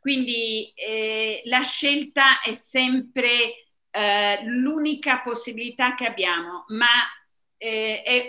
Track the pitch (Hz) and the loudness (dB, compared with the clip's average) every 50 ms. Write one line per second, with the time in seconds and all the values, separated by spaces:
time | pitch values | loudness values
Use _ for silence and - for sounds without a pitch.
0 | _ 269 277 262 262 240 240 233 226 226 220 220 208 - _ - 170 214 220 220 | _ 0 0 0 0 -2 -2 -2 -2 -2 -2 -4 -6 -8 _ -12 -8 -6 -4 -4
1 | 220 220 220 220 220 220 214 - - 233 240 254 254 - - - - 285 285 294 | -2 -2 -2 -2 -2 -2 -4 -6 -4 0 0 0 0 -2 -4 -2 0 0 0 0
2 | 294 294 _ 285 269 269 262 - - 240 220 - - - - 262 254 254 254 262 | -2 -4 _ 6 6 6 6 4 2 -6 -6 -6 -10 -4 -2 0 2 2 2 0
3 | 254 - - 262 240 240 240 240 233 233 233 - _ _ _ _ _ _ _ 208 | -2 -2 -4 0 0 2 2 2 2 0 -2 -10 _ _ _ _ _ _ _ -2
4 | 208 208 202 208 208 202 202 202 220 226 247 247 254 285 311 311 294 302 294 269 | 2 2 2 4 4 2 0 0 -2 -2 -2 0 0 0 0 0 0 -2 -2 -2
5 | 294 294 262 247 - 240 233 226 - 247 226 220 240 240 240 - 254 247 254 254 | 0 0 0 0 0 -6 -6 -6 -6 -10 -10 -8 -10 -10 -2 0 0 0 0 0
6 | 247 226 214 202 185 180 175 170 170 170 175 180 - - 214 220 240 240 240 247 | -4 -4 -2 0 0 0 0 0 -2 -6 -10 -12 -10 -8 -2 2 4 6 6 4
7 | 233 - - - _ _ _ _ _ _ _ _ 214 226 220 220 220 220 214 - | 2 0 -6 -14 _ _ _ _ _ _ _ _ -8 -4 -4 -2 -2 -2 -4 -4
8 | - - 247 247 247 | -2 0 0 0 0